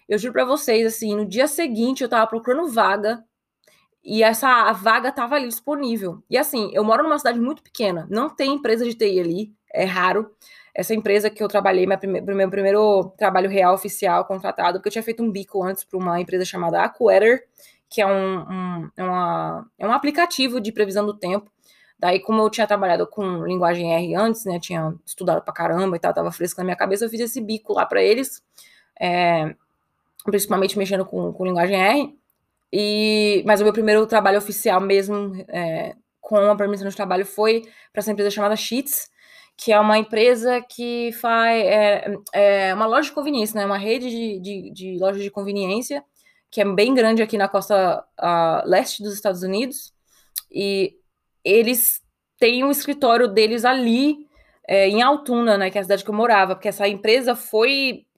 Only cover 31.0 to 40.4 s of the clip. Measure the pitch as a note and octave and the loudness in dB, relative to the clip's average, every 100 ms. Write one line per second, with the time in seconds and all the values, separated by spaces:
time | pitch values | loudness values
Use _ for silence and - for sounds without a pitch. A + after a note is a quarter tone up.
31 | F#3+ F3+ F3 E3+ F#3 F3+ F3+ G3 F#3+ C#4+ | -4 -6 -6 -4 -2 0 0 2 2 2
32 | C4+ - _ _ _ _ _ G3+ G#3 G#3+ | -2 -10 _ _ _ _ _ -4 -2 0
33 | G#3+ G#3+ G#3 G3+ G#3 G#3 G#3 G#3+ G#3+ G#3+ | 2 2 2 2 2 4 4 2 4 4
34 | A3 A3 G3 G3+ G#3 G3 A3+ F#3 G3 G3 | 4 2 4 2 0 -2 0 0 2 0
35 | G3 G3+ G3+ F#3+ - F3 E3+ D#3+ - - | 0 -4 -6 -10 -10 -6 -4 -6 -8 -12
36 | _ _ - G#3 G#3 G3+ G3+ G3+ G3 G3 | _ _ 0 4 4 4 0 -4 -6 -8
37 | F#3+ F#3 G3 - G#3+ A3+ A3+ - _ - | -2 -2 -2 0 2 2 -4 -18 _ -6
38 | G3+ G#3 G3+ G#3 G3+ G#3+ - A#3+ C#4 - | -4 -2 -2 0 -2 -2 -2 -4 -4 -8
39 | - _ _ - _ - - G#3 G#3+ G#3+ | -8 _ _ -20 _ -8 2 4 4 2
40 | A3 A3 B3 A#3+ | 0 2 4 4